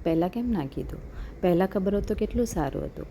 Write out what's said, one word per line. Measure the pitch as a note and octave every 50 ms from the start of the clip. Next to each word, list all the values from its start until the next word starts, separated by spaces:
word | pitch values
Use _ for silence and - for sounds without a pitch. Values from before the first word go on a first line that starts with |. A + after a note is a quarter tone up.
| -
પહેલાં | E3+ E3 E3 E3+ F#3
કેમ | - A#3 A#3+ B3
ના | A3+ F3+ C#3
કીધું? | C3+ - - C3+ - - - - - - - - - - -
પહેલાં | - F3+ F3 E3+ F#3+ F#3+
ખબર | - G#3 F#3 G3 G3
હોત | G3+ - -
તો | G#3+
કેટલું | - A3 G#3 - A#3+ A#3+
સારું | A3 - F3 D3+ C3+ - - D3
હતું. | D3 - - - -